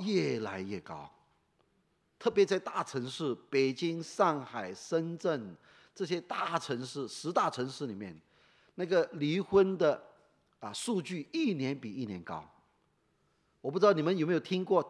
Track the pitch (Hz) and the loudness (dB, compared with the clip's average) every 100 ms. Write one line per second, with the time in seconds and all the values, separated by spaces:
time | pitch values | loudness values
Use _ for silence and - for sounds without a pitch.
0 | 190 196 151 123 107 95 95 101 80 78 | -2 0 0 -2 -4 -6 -6 -8 -8 -14
1 | 71 _ _ _ _ _ _ _ _ _ | -14 _ _ _ _ _ _ _ _ _
2 | _ _ 240 220 196 190 - - - 135 | _ _ 0 4 4 4 -2 -6 -4 -4
3 | 123 131 156 117 - 139 135 127 170 165 | -6 -4 -4 -4 0 2 2 2 -2 -4
4 | 160 - 190 151 127 117 95 95 - 165 | -8 2 2 2 -4 -8 -8 -10 -2 -2
5 | 165 170 180 151 104 85 - - - - | -2 -4 -2 -2 -4 -14 -20 -20 -20 -10
6 | 180 175 165 - 165 165 - 123 127 143 | -4 -4 -4 -6 -2 -2 -2 -6 -4 -8
7 | 123 - 147 180 180 - 127 131 139 98 | -8 -8 -2 0 0 -2 -6 -4 -8 -8
8 | 101 80 _ _ _ _ _ - 180 180 | -10 -12 _ _ _ _ _ -8 0 2
9 | 160 170 147 170 196 196 190 190 160 131 | 2 0 0 0 4 6 6 6 2 2
10 | - - _ _ _ _ 107 104 - 214 | -4 -20 _ _ _ _ -10 -8 -2 -2
11 | 135 180 147 330 311 170 131 139 127 101 | -2 -8 -6 -2 0 0 0 -2 -6 -6
12 | 117 92 85 80 76 _ _ _ _ _ | -6 -6 -8 -10 -10 _ _ _ _ _
13 | _ _ _ _ _ _ 131 160 208 175 | _ _ _ _ _ _ -4 6 6 6
14 | 151 190 156 170 - 180 185 185 - | 4 2 4 2 2 -2 4 4 4